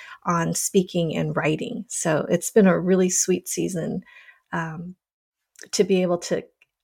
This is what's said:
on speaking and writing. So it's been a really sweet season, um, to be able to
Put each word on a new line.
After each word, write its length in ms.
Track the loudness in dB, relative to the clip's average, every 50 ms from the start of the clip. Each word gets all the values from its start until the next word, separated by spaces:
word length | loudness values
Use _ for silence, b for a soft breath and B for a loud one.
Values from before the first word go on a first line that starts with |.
| B B B B B
on 260 | -2 0 0 0 -2
speaking 640 | -2 -4 -2 0 2 2 2 2 0 -2 -2 0 -2
and 180 | -2 -2 -2 -2
writing. 520 | 0 0 0 0 -2 -4 -6 -8 -10 -10 -10
So 380 | -8 -4 -2 0 0 0 0 0
it's 220 | 0 -2 0 2
been 160 | 4 6 6
a 120 | 6 6 4
really 300 | 4 2 4 4 4 2
sweet 400 | 2 0 2 2 0 0 -2 -6
season, 540 | -6 -4 -4 -4 -4 -4 -4 -4 -6 -6 -8 b b b b b b b b b
um, 420 | -6 -6 -6 -6 -8 -12 -12 -14 -16 _ _ _ _ _ _ _ _ _ _ _ _ -20 -14 -4
to 100 | 0 0
be 200 | 2 2 2 2
able 160 | 2 0 0 -2
to 260 | -2 -4 -4 -4 -6 -8 _ _ _ _ _ _